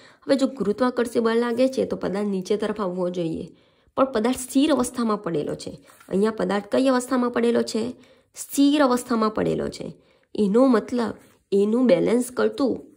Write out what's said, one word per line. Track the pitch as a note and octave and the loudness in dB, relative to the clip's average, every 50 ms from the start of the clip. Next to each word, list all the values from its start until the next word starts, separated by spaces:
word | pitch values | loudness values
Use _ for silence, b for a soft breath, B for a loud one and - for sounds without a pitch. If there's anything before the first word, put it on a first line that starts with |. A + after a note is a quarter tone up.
| B B B B | B B B B
હવે | B - C#4 | B 0 2
જો | B3 C4+ C4 C4 - | 2 2 0 -2 -2
ગુરુત્વાકર્ષી | G3 F#3+ G#3 - B3+ B3 B3 B3 A#3+ A#3 - A#3+ A3+ | -2 -2 -2 0 0 0 0 0 -2 -2 0 0 0
બળ | A3+ A3+ A#3 A#3+ | 0 2 0 0
લાગે | A#3+ A#3 A#3 B3+ C4 | 0 0 2 0 0
છે | C4 - G3 | 2 0 -2
તો | F#3 G3 F#3 | -2 -4 -6
પદાર્થ | F#3+ F3+ F3+ G3 G#3 G#3 | -6 -4 -4 -4 -4 -2
નીચે | G3 F#3+ F#3 - G#3+ G3+ | -4 -4 -2 -2 -2 -2
તરફ | G#3+ G#3 G#3+ G#3+ | -2 -4 -4 -4
આવવો | G#3+ F3+ F3+ F#3 F3+ F3 | -4 -4 -4 -4 -4 -4
જોઈએ, | F3+ F3+ E3+ D#3+ D#3+ - F#3 - b b b b b b b b b - | -2 -4 -4 -4 -4 -6 -10 -12 b b b b b b b b b 0
પણ | C4 C4 C4 | 0 0 0
પદાર્થ | A3+ G#3+ A#3+ B3+ - | 0 0 0 -2 -2
સ્થિર | - - - C4+ C#4 D#4 D4 | -4 -2 0 2 2 4 2
અવસ્થામાં | B3 B3 A#3+ - - A#3+ A3 G#3 G#3 G#3 | 2 0 -2 -4 -4 -2 -2 -2 -2 -4
પડેલો | E3+ E3+ D3 D3 - D3+ | -4 -4 -4 -4 -4 -6
છે. | D#3 - D#3+ D#3 D#3 B B B B B B | -8 -10 -12 -16 -16 B B B B B B
અહીંયા | - F#3+ G3+ A3 A3 A3 | -2 0 0 0 0 0
પદાર્થ | F#3 F#3 F#3+ G#3 G3+ - | -2 -2 -2 -2 -2 -2
કઈ | - B3 C4 C4+ | 0 2 2 4
અવસ્થામાં | C4 B3 A#3+ B3 C#4 B3+ A#3+ A#3+ A#3+ | 2 2 0 0 0 0 0 0 0
પડેલો | A#3+ A#3 A#3 A#3 A#3 A#3 | 0 2 2 2 2 0
છે? | A#3 - A3+ A3 B3 B3 - b b b b b b b - | -2 -2 -4 -4 -6 -8 -10 b b b b b b b -16
સ્થિર | - - - - C#4 C#4+ C#4+ D4+ | -14 -4 0 4 4 4 6 4
અવસ્થામાં | D4 B3+ B3 B3 B3 - B3 A3+ A3 G#3+ G#3+ | 4 4 2 0 -2 -2 -2 0 0 0 0
પડેલો | G#3 F3+ E3 D#3+ D3+ D3 C#3+ | -2 -2 -2 -2 -2 -4 -6
છે. | - - - - - - b b b b b b b | -8 -10 -12 -12 -14 -16 b b b b b b b
એનો | - G#3 G3 F#3+ A#3 C4 C4+ | -2 0 2 4 6 6 6
મતલબ | B3 G#3+ G3+ - B3+ A#3+ A#3 - - - b b b b b _ | 4 2 0 -2 -2 -4 -4 -4 -6 -10 b b b b b _
એનું | - G3+ G3+ G#3 A3 B3 C4 A#3 | 2 2 2 2 2 2 4 4
બેલેન્સ | F3+ E3 E3 - G#3 B3 B3 - | 4 4 4 2 2 2 0 -2
કરતું | - - G#3+ G#3+ G#3+ - F#3 D#3+ - - - - - | -2 -2 -2 -2 0 0 0 0 -2 -4 -8 -14 -20